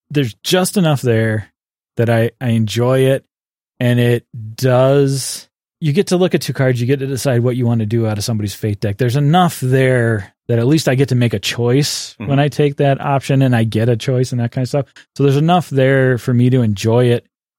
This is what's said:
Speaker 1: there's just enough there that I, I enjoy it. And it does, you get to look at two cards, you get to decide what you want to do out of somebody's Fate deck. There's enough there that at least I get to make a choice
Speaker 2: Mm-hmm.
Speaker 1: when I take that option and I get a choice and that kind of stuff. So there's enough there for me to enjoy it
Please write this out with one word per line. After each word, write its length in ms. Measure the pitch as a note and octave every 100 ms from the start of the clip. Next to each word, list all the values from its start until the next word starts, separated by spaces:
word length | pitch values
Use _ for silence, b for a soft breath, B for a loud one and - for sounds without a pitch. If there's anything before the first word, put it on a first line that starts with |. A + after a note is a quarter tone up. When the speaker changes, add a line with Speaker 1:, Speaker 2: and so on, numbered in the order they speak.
| _
Speaker 1:
there's 240 | D3 B2 -
just 340 | - F#3 F#3 G#3+
enough 240 | E3 C#3+
there 480 | B2+ A2 A2+ G#2+ - _ _ _ _ -
that 120 | A#2
I, 200 | A#2 A2+ -
I 80 | B2+
enjoy 500 | A2+ G#2+ G#2+ B2 C3
it. 240 | C3 C3+ - _ _ _ _ _
And 180 | B2 A#2+
it 260 | A#2+ A#2 - A#2 G#2+
does, 960 | A2+ B2+ B2 C3 C#3 C#3 C3+ - - - _ _ _
you 120 | D#3
get 160 | D3+ F#3+
to 80 | F3+
look 180 | F3+
at 80 | D3+
two 100 | -
cards, 280 | C3 C3 B2
you 60 | A#2+
get 140 | C#3
to 60 | C3+
decide 340 | C3 D3 A#2+
what 140 | B2 B2
you 100 | A#2+
want 140 | A#2
to 60 | G#2+
do 200 | A#2 A2
out 120 | G#2
of 60 |
somebody's 300 | G2+ A2 G#2
Fate 260 | - A2 G2+
deck. 160 | G#2 G2
There's 180 | B2 C3+
enough 440 | C#3+ F3 F3 -
there 720 | B2+ C3 C3 B2+ A#2 A2 F#2 _ -
that 100 | A#2
at 80 | B2
least 220 | D#3 -
I 60 |
get 140 | C3 C#3
to 40 |
make 200 | B2 A#2+
a 40 | G#2
choice 760 | - - A#2+ C3+ D3 - -
Speaker 2:
Mm-hmm. 120 | - A2
Speaker 1:
when 120 | C#3
I 100 | D3
take 280 | - D3 C#3+
that 240 | C#3 C3+
option 420 | D3 C#3 - C3+
and 140 | C3+ A#2+
I 80 |
get 240 | A2+ G#2+ A#2+
a 80 | A2+
choice 340 | - B2+ B2+
and 80 | B2+
that 120 | A#2
kind 100 | C3
of 40 | B2
stuff. 180 | C#3+ C3 B B -
So 60 |
there's 140 | C#3 C#3
enough 340 | D#3+ F3+ -
there 480 | C3+ C3 C3+ C3 B2
for 140 | -
me 160 | A#2+ B2
to 100 | B2+
enjoy 440 | A2+ G2+ A2 A#2 B2
it 200 | A#2+ - _ _